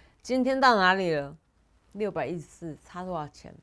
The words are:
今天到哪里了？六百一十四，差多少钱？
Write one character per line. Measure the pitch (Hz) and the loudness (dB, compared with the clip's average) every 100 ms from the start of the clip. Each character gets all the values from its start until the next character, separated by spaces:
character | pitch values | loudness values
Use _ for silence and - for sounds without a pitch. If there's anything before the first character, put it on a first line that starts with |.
| _ _ | _ _
今 | - 254 | -4 -2
天 | 254 269 | 0 4
到 | 262 220 | 6 6
哪 | 185 | 4
里 | 190 180 | 4 0
了？ | 151 143 156 _ _ _ _ _ | -2 -4 -12 _ _ _ _ _
六 | 202 208 | -8 -6
百 | 170 131 | -4 -6
一 | 175 | -8
十 | |
四， | 139 - 170 139 - | -12 -14 -14 -14 -16
差 | 180 | -14
多 | 185 | -10
少 | 170 151 | -10 -10
钱？ | - - - | -16 -20 -20